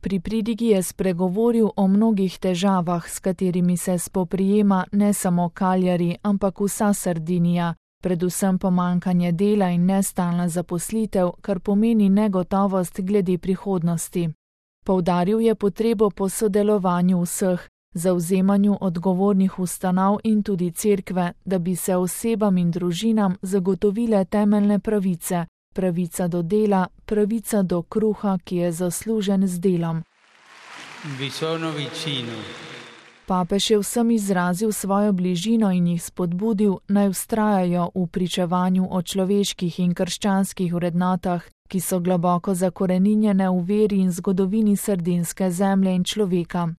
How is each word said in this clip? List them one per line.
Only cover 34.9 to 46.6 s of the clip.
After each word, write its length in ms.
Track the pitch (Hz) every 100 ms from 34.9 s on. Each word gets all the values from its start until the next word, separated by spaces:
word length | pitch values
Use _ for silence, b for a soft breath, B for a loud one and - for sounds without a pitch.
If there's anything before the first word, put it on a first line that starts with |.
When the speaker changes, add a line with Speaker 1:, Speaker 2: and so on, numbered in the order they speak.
| 196 208
Speaker 1:
bližino 600 | 190 180 175 196 226 208
in 140 | 180 175
jih 160 | 170
spodbudil, 760 | - - 180 175 220 208 214 185 -
naj 220 | 202 202
vztrajajo 800 | 185 - 214 214 196 180 175 175
v 120 | 190 175
pričevanju 840 | 190 175 - 175 180 185 185 185
o 120 | 185
človeških 800 | 175 196 185 202 196 - 180 160
in 140 | 180
krščanskih 800 | 175 180 - 214 190 196 - 180
vrednotah, 680 | 175 175 170 180 185 190 175 - _ _
ki 120 | 190
so 180 | - 185
globoko 540 | 175 180 175 175 196
zakoreninjene 960 | 185 185 - 190 180 196 214 214 190 190
v 120 | 185
veri 340 | 175 208 214 202
in 140 | 185
zgodovini 640 | 175 185 185 190 220 214 202
sardinske 720 | - 196 170 175 170 - 190
zemlje 440 | 175 196 196 190
in 100 | 185
človeka. 640 | 180 214 202 180 170 180